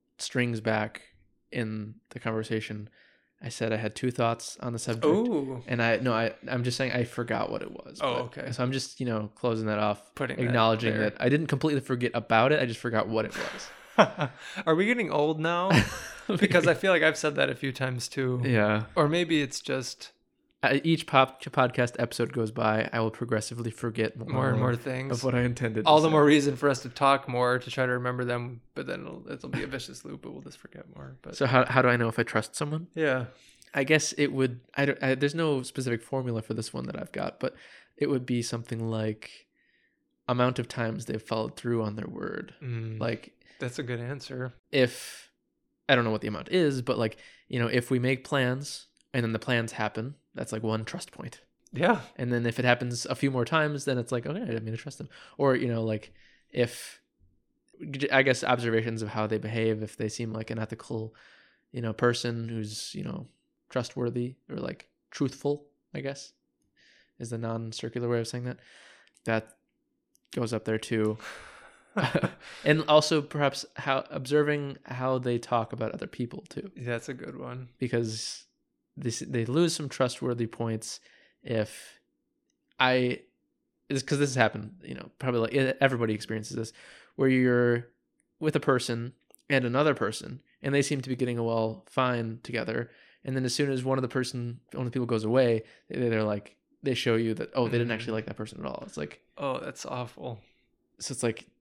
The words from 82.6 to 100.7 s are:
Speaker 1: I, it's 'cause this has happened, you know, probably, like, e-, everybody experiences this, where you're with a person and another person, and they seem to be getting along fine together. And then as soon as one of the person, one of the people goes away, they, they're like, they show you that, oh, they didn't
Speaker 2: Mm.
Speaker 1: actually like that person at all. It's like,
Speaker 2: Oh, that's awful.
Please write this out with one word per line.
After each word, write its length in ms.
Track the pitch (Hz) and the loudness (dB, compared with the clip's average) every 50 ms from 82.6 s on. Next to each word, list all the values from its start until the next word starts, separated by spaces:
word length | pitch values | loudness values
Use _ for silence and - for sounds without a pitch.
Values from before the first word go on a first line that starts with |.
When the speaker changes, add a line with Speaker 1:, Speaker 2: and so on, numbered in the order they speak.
| _ _ _ - | _ _ _ 2
Speaker 1:
I, 420 | 131 127 127 127 127 123 123 - - _ _ _ _ _ _ _ _ _ _ _ _ - | 4 6 6 6 4 2 0 -2 -6 _ _ _ _ _ _ _ _ _ _ _ _ -4
it's 140 | 143 135 131 | -2 -2 0
'cause 160 | - 151 139 | 0 2 2
this 100 | 143 139 | 2 2
has 60 | 127 | 4
happened, 400 | 131 113 107 - 110 107 107 - - - | 4 4 4 2 -2 -8 -10 -12 -16 -14
you 120 | - - | -12 -12
know, 140 | - - - - - | -12 -14 -16 -14 -6
probably, 220 | 135 131 123 117 | -4 -2 0 0
like, 120 | 113 - - | 0 2 2
e-, 200 | 139 131 131 - - | 2 2 2 2 4
everybody 320 | 139 135 135 117 117 110 107 | 2 2 4 2 0 0 -2
experiences 420 | 107 - - 110 110 107 - 135 123 | -2 -4 -6 -6 -6 -6 -6 -6 -6
this, 160 | 113 - - - - - - - - _ _ | -8 -8 -10 -16 -20 -20 -20 -20 -20 _ _
where 140 | - 135 135 | 2 2 4
you're 580 | 131 127 127 127 123 120 123 120 120 120 120 - _ _ _ _ _ _ _ _ _ - | 4 6 6 6 6 6 6 4 4 2 0 -4 _ _ _ _ _ _ _ _ _ -4
with 160 | 156 156 147 | -2 0 0
a 40 | 135 | 2
person 540 | - - 135 123 - - 117 117 117 123 - _ _ _ - _ _ - | 4 4 2 2 2 0 -4 -4 -6 -8 -10 _ _ _ -20 _ _ 0
and 160 | 143 135 127 | 0 2 2
another 280 | 120 120 135 151 156 135 | 2 2 2 4 2 2
person, 460 | - 104 104 113 - - - 123 139 - _ _ _ | 2 0 -2 -2 -4 -8 -10 -12 -14 -16 _ _ _
and 140 | - 139 139 | -4 0 2
they 60 | 143 | 2
seem 200 | 135 - 147 135 | 2 2 0 -4
to 80 | 127 135 | -4 -4
be 60 | 127 | -4
getting 220 | 127 131 123 120 120 | -2 -2 -2 0 0
along 440 | 117 117 113 113 110 110 113 - - _ | 0 0 0 0 0 0 -2 -6 -12 _
fine 520 | - 139 131 127 123 120 113 113 113 120 - | 0 2 2 2 2 0 -2 -4 -6 -10 -8
together. 480 | - 117 113 117 113 113 120 120 - - - - - _ _ - | -6 -6 -4 -4 -2 -2 -4 -4 -6 -10 -20 -20 -20 _ _ -8
And 120 | 131 131 | -4 -2
then 100 | 131 127 | -2 0
as 100 | 123 - | 0 0
soon 160 | - 147 139 | 0 0 0
as 120 | 135 127 123 | 0 -2 0
one 140 | 131 131 131 | 0 0 0
of 40 | 127 | 0
the 40 | 120 | 0
person, 520 | - 131 123 123 - 123 120 120 120 - _ _ - | 0 -2 -2 -2 -4 -6 -6 -8 -8 -12 _ _ -8
one 120 | - 127 | -6 -4
of 60 | 120 | -4
the 40 | 120 | -2
people 120 | 131 123 117 | -2 0 0
goes 160 | 120 110 107 | 0 0 2
away, 400 | 107 120 131 131 120 113 110 - - - _ _ - | 2 4 4 6 4 4 2 0 -6 -16 _ _ -8
they, 200 | - - 123 117 | -4 -2 0 2
they're 140 | 113 110 110 | 2 2 2
like, 340 | 107 104 101 - - - _ _ _ _ _ - | 0 -2 -4 -6 -10 -20 _ _ _ _ _ -4
they 100 | 139 123 | -2 -2
show 220 | 113 - 123 113 | 0 2 2 2
you 180 | 113 113 113 110 | 2 2 0 -2
that, 140 | - - - - | -2 -6 -4 0
oh, 120 | 135 120 110 | 0 0 2
they 100 | 123 120 | 2 0
didn't 120 | 120 120 | 0 0
Speaker 2:
Mm. 40 | 113 | -2
Speaker 1:
actually 180 | 110 117 117 110 | -4 -4 -4 -4
like 120 | 110 110 - | -4 -4 -6
that 100 | - - | -8 -10
person 220 | 107 110 - - | -10 -10 -10 -10
at 60 | - | -8
all. 180 | - - - - | -8 -8 -8 -10
It's 120 | - - - | -10 -10 -8
like, 240 | - - - - _ _ _ - | -8 -8 -10 -14 _ _ _ -8
Speaker 2:
Oh, 220 | 143 135 127 - | -6 -4 -4 -4
that's 260 | - 139 135 - - | -6 -10 -10 -10 -10
awful. 560 | - 131 123 123 117 - - - 127 113 101 - _ _ _ _ _ | -8 -6 -6 -8 -8 -10 -12 -12 -10 -10 -12 -16 _ _ _ _ _